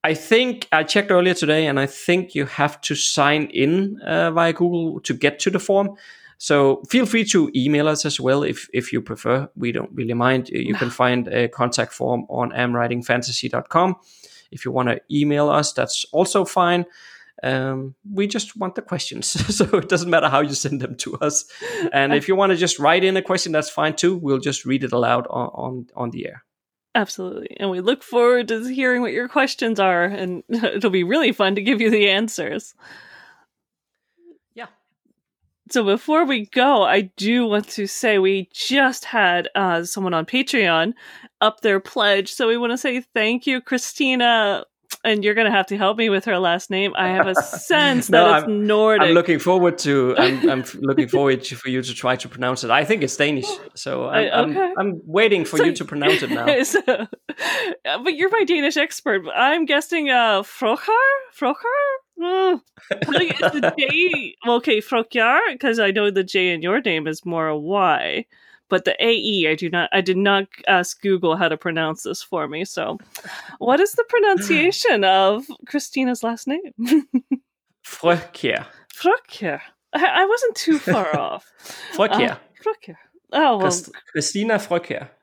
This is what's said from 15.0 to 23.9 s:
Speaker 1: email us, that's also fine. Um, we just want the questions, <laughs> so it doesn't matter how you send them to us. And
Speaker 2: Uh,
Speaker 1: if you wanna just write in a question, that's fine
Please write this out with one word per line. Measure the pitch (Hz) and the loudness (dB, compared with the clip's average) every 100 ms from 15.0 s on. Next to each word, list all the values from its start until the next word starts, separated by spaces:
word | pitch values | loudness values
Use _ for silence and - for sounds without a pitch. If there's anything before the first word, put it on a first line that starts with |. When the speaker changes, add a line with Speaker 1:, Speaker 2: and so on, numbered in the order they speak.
| _ | _
Speaker 1:
email | 147 147 147 147 | 0 2 2 2
us, | 143 147 | 2 0
that's | - 127 - - | -4 -4 -4 -2
also | 151 180 202 185 | 0 0 0 0
fine. | 190 175 175 175 - - - - - | 0 2 0 -2 -12 -20 -20 -20 -8
Um, | - 131 131 135 135 - 202 | -4 -2 -2 -6 -8 -14 -8
we | 196 202 | -2 -2
just | 220 - 214 | -2 -8 -8
want | 185 | -8
the | 185 | -8
questions, | - 170 - 117 - | -8 -8 -8 -8 -6
<laughs> | - - 202 | -4 -4 0
so | 202 196 | 2 0
it | - | 2
doesn't | 175 175 | -2 2
matter | 165 147 | 2 4
how | 139 | 2
you | 147 | 0
send | 139 139 143 | -2 -4 -6
them | 127 - | -8 -8
to | - - | -10 -4
us. | 151 147 - - 466 453 339 | -2 -2 -6 -14 -10 -6 -2
And | 139 139 | 0 2
Speaker 2:
Uh, | 147 | 0
Speaker 1:
if | 143 | 2
you | 190 | 2
wanna | 196 175 | 2 2
just | 175 - | 0 2
write | 143 180 | 2 4
in | 190 190 | 2 0
a | |
question, | 185 185 180 | -2 -4 0
that's | 156 147 | -2 -2
fine | - 151 | -2 -2